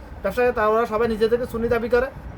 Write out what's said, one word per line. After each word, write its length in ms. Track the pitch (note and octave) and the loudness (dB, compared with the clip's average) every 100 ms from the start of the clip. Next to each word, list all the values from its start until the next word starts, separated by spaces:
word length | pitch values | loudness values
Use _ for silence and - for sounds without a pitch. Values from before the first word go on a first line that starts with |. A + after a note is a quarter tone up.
| - - | -16 -8
ব্যবসা 200 | G3 A#3 | -4 0
করে, 100 | B3 | 2
তারা, 160 | A#3+ G#3+ | 2 2
ওরা 180 | A3 A3+ | 2 2
সবাই 220 | G#3+ A#3 | 0 0
নিজেদেরকে 380 | G#3+ A3 A#3 B3+ | 2 2 2 0
সুন্নি 220 | A3+ A#3 | -2 0
দাবি 200 | A#3 A3+ | 0 2
করে। 180 | A#3+ C4+ - - | 2 0 -6 -14